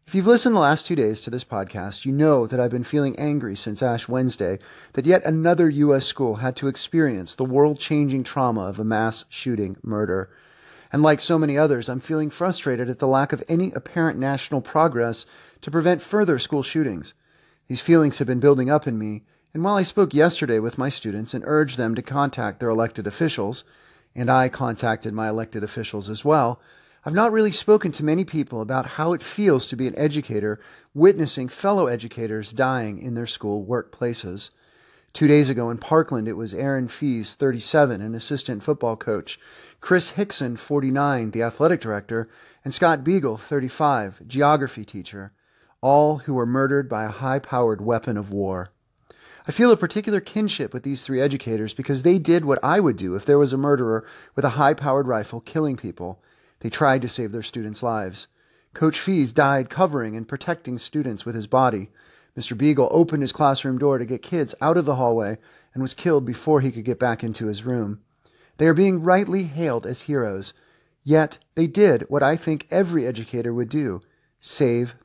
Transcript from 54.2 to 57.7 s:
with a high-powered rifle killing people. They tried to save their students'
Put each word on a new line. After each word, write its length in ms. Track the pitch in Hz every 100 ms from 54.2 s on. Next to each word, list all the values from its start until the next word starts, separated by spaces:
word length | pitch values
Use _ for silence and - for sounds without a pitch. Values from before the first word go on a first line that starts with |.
| - -
with 80 |
a 60 | 135
high-powered 580 | 120 143 156 143 135 127
rifle 320 | 113 101 117
killing 380 | - 160 151 123
people. 440 | 101 - 90 92 _ _ _ _
They 80 | 117
tried 340 | - 143 131
to 40 | -
save 240 | - 110
their 100 | 113
students' 400 | 107 123 107